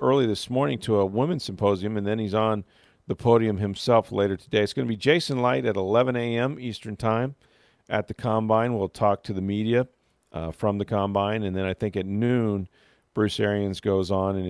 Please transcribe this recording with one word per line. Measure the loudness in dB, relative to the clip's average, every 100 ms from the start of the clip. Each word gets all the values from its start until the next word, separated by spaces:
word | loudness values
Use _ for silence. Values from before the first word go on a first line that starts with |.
early | 2 2 2
this | -2 -4
morning | -2 0 -2
to | 0 2
a | 2
women's | 0 -2 -2
symposium, | -6 0 2 2 0 -4
and |
then | -2 -2
he's | -2
on | 0 0 0 -6 _ _ _ -10
the |
podium | -2 4 4 4 0
himself | -2 -2 4 4 4
later | 0 0 0
today. | 0 0
It's | 2
gonna | 0 -4
be | 0
Jason | 2 2 0 0
Licht | 0 0
at | 0 -2
eleven | 2 2 2 0
A | -2 0
M | -2 -4
Eastern | -8 -10 -10 -4
Time | 0 0 -2 -6 _ _ _ _ -6
at | -4 -4
the |
Combine. | -6 -2 0 2 2 2 0
We'll | -4
talk | 0 0 0
to | -2
the | -4
media, | -2 -2 2 2 0 _ _ _ _
uh, | -10 -8
from | -4 -2 -2
the |
Combine, | -2 -2 0 0 0 -2
and | -2
then | -2
I | -2
think | -2 -4 -4
at | -4
noon, | -2 0 2 0 -2 -6 _ _ _ _
Bruce | 0 0 2
Arians | 0 0 -2 -4
goes | 0 0 0
on | 0 0
in | -2